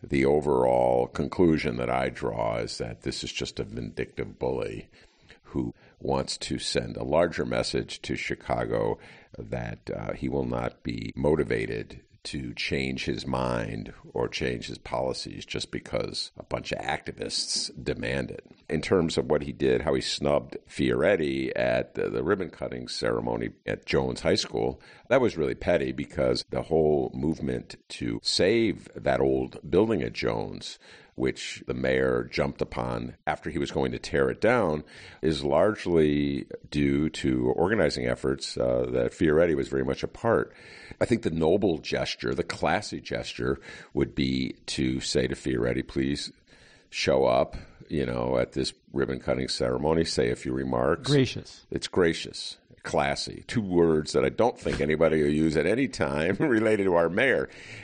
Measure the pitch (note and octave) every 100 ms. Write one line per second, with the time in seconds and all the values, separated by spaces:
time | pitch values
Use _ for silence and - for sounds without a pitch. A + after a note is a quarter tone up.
0 | - C#2+ C2 D2 C#2+ C2 B1+ B1 B1 B1
1 | B1 - C#2 - F2 D#2 D#2 A#1+ A#1+ B1
2 | C2 A#1+ C2+ A1 A1+ A1+ A1 - A#1 A1+
3 | - B1 - - B1 - G#1+ A2 A1 -
4 | A#1+ - A1 G1+ B1 C2 G#1 A1 - -
5 | - _ _ - - - A#1+ - - _
6 | B1 C2+ - - - B1 - - A#1+ A1
7 | A#1+ D2+ F2 - B1+ A#1+ A#1+ C2 A1+ -
8 | - B1 - A#1 - A#1+ A1+ A1 A1 A1
9 | - - - - A1 A#1+ A1+ A1 - -
10 | G#1 - C2+ C2+ B1+ A#1+ A#1+ - - A1+
11 | A1 - C#2 D#2 B1 A#1 A1 A1 A1 -
12 | - _ - D2 B1+ - - D2 C2 C2
13 | - A1 - B1+ B1+ A#1+ A1 G#1+ G#1 A1+
14 | - - A#1 - C2+ A#1+ - A1+ - B1+
15 | C2 A#1+ - G1+ - - - - - A#1
16 | - - - - - - - - A#1+ D2
17 | - - - - - - - - - -
18 | A1+ C2+ B1+ - - - _ D#2+ - F#2+
19 | E2 D#2 B1+ D2+ C#2+ B1+ C2+ B1 D#2 C2+
20 | - - C#2+ C#2+ - - _ - C2 A#1+
21 | D#2+ G2 D2+ C2+ C2 - B1 A#1+ B1 -
22 | G1+ G#1+ C#2 G2 E2+ - B1+ B1+ B1 -
23 | A#1 A#1 A#1 A#1 A1+ - - G#1 - D#2
24 | C2 A#1+ D#2+ G#2 - A1+ A#1 C2 - -
25 | - C3 A#2+ E2 C#2+ A#1 - F2 C2+ C2
26 | C#2+ - C2 B1 - B1+ A#1+ D#2+ D#2 D2
27 | B1 B1 C#2+ D#2+ C#2+ B1 A1+ - _ -
28 | A#1+ A1 - - F2+ A#2 A2+ D#2+ - -
29 | - B1+ C2+ C2 C2 - - E2+ A2+ G#2+
30 | A#1 A1 A#1+ A1+ G1+ G1+ - - - -
31 | - - B1+ - - - - B1+ C2 C2
32 | C2 B1 A#1+ - C#2+ - - - A#1+ A#1+
33 | A#1+ A#1+ - D2+ - D2+ C#2 - C2 A#1+
34 | - C#2+ C2+ B1 G#2 B2 F#2+ D2+ - -
35 | - - D#2 D2+ C#2 C#2+ G2 G#2+ F#2+ E2+
36 | D2+ D2 C#2+ C#2 - - - C#2+ C#2+ C#2
37 | D#2 - C#2+ B1+ B1 - F2+ A2 D#2 C2+
38 | A#1+ A#1+ C2+ C2+ - - B1 B1 B1+ B1
39 | A#1+ - E2 D2+ F2 D2 C2 C2+ C2 C2+
40 | - - A2+ G2 A1+ - - - - -
41 | - A2+ - D#2+ D#2+ F#2+ G2 D#2 - C2
42 | C#2 - A#1 C2 E2+ - D#2+ F2 G#2+ D#2+
43 | - A#1 A#1 - A#1+ C#2 - - - C2+
44 | C2+ - C2+ C2 B1 - - - C2 C2
45 | - D2 B1+ B1+ C#2+ B1+ A#1+ A#1+ C2 -
46 | C2+ C#2+ - - _ - - - _ -
47 | - C2+ B1+ B1 D2 - - - - D#2+
48 | B1+ B1 A#1+ B1+ B1+ C#2+ C2 - _ C#2
49 | C2 C2 C2 B1+ B1+ - B1 B1+ D2 D#2+
50 | E2 - B1 A#1+ C2+ B1+ C2 A#1+ B1+ E2
51 | B2+ C#3+ B2 - - - - - - -
52 | E2+ D#2+ - - - - _ - - D#2+
53 | C#2 C2+ - G1+ - B2 G2+ F2 E2+ D#2
54 | D2 - C2 B1+ A#2 - E2 D#2+ D2 D2+
55 | D#2+ D#2 D2 D2+ D#2+ D2+ D#2 A2+ C3+ -
56 | D2+ C#2 E2 G2 D#3 A2+ A2 A2 F#2+ E2+
57 | E2+ F#2+ C3 F#2+ C2 - - -